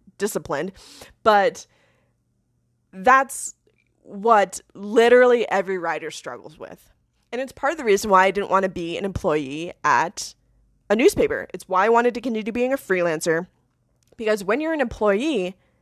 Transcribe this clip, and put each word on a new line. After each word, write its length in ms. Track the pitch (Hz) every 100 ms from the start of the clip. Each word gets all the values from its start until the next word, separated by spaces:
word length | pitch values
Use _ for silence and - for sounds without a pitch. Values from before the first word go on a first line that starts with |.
| _ -
disciplined. 520 | 202 180 151 143 185 - - - - _
But 420 | 226 208 185 - - _ _ _ _ _ _ _ _ _ _ _ _
that's 640 | 190 196 269 269 - - - _ _ _ _
what 580 | - 202 220 214 190 - _
literally 720 | - 202 220 233 247 247 240 -
every 280 | 190 185 185
writer 340 | 165 156 156
struggles 440 | - - 120 - -
with. 360 | - - _ _ _ _ -
And 80 | 233
it's 120 | 262
part 200 | - 262
of 60 | 320
the 60 |
reason 260 | 240 196 214
why 160 | 190 196
I 40 |
didn't 200 | 196 196
wanna 180 | 190 190
be 300 | 185 165 170
an 60 |
employee 680 | 196 180 185 151 131 147 170 -
at 520 | 151 127 165 - - - _ _ _ _ -
a 40 |
newspaper. 540 | 220 339 - 143 120 -
It's 120 | 185 -
why 200 | 185 214
I 20 |
wanted 260 | 233 240
to 60 | 233
continue 320 | 240 220 214
being 200 | 226 254
a 40 | 269
freelancer. 680 | - 185 175 156 170 160 180 _ _ _ _ _ _ -
Because 280 | 214 214
when 160 | 185 247
you're 140 | 311
an 80 | 311
employee 760 | 240 - 208 196 302 247 180 - _ _